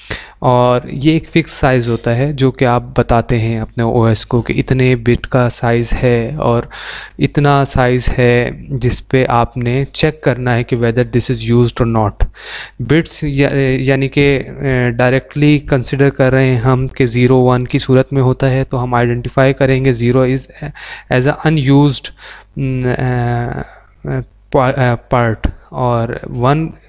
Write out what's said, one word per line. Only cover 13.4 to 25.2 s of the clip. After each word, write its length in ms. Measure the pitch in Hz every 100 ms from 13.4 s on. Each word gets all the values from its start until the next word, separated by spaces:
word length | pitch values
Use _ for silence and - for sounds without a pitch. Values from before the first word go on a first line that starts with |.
| 139 139 135 131
यानी 280 | 131 135 135
कि, 280 | 143 143 135
अ, 80 | 120 - 143 127 123
directly 680 | 120 127 131 - 147 147 147
consider 520 | - 139 123 131 139
कर 220 | 135 131
रहे 160 | 131 131
हैं 140 | 127
हम 260 | 127 127 131
कि 180 | - 127
ज़ीरो 300 | 120 123 131
वन 300 | 127 123 123
की 120 | 139
सूरत 300 | - 127 -
में 100 | 139
होता 240 | 127 127 135
है 180 | 131
तो 120 | 135 131
हम 180 | 127
identify 580 | 120 120 120 120 - 135
करेंगे 400 | 135 131 131 135
zero 360 | 117 120 127 127
is 120 | 135 - - 147 - - - -
as 140 | 127 131
a 80 | - 156
unused, 640 | 156 131 139 147 131 - - - - - -
न-, 360 | 135 131 127 -
अ, 1080 | 127 123 120 120 120 - - - - _ 147
अ, 120 | 131 127 _ _ 143
pa-, 180 | 127
uh, 220 | 135 127 117 -
part 360 | 127